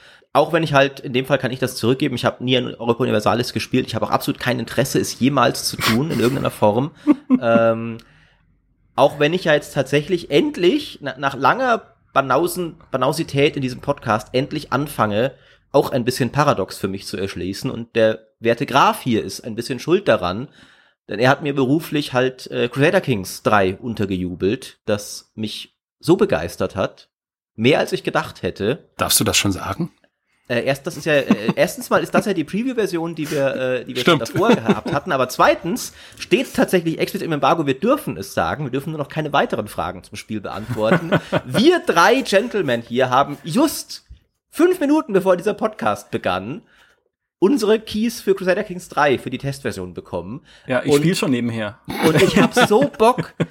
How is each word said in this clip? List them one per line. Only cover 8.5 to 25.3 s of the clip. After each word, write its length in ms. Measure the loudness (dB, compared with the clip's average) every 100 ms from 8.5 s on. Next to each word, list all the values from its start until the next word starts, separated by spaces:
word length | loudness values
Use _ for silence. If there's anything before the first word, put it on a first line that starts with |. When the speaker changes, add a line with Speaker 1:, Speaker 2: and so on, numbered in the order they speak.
| _ _ _ _ 2
Speaker 1:
auch 240 | 2 4
wenn 140 | 0
ich 120 | 2 2
ja 80 |
jetzt 200 | 0 0
tatsächlich 580 | -4 0 0 0 -4 2
endlich, 680 | 2 2 2 2 2 -2 -10
na, 140 | -12 -4
nach 180 | -4 0
langer 580 | 2 2 2 0 -2 _ _
Banausen, 640 | -2 2 2 2 -2 -8 -10 -8
Banausität 640 | -2 -2 -2 -2 2 2 0
in 60 |
diesem 200 | -6 -6
Podcast, 480 | -6 -4 0 -2 0
endlich 400 | -2 -2 -6 -4
anfange, 600 | -2 -2 -2 0 2 0 -4 _ _ _
auch 200 | 2 2
ein 120 | 0 -2
bisschen 260 | 0 -2
Paradox 460 | 2 2 2 -2 -4
für 100 | -6
mich 180 | -6 -8
zu 100 | -6
erschließen. 540 | -6 -6 -8 -6 -6
Und 260 | -8 -4 2
der 240 | 2 0 -8 _
werte 260 | -2 0 0
Graf 360 | 4 4 2
hier 220 | 0 0
ist 180 | -2 -8
ein 140 | -10 -8
bisschen 240 | -6 -8
schuld 280 | 0 0 4
daran, 420 | 2 0 -4 -8 -14 -20 _ _ _ -12
denn 120 | 0
er 100 | 2
hat 140 | 2
mir 100 | 0 0
beruflich 580 | 2 2 0 -4 -2
halt, 340 | 0 0 -4 -8
äh, 160 | -4 -4
Crusader 320 | 2 2 2
Kings 400 | 0 -2 -4 -4
drei 320 | 2 4 2 0
untergejubelt, 1040 | -6 -4 -2 -2 -4 -2 -2 -2 -6 -12 -4
das 460 | -4 -4 -14 -16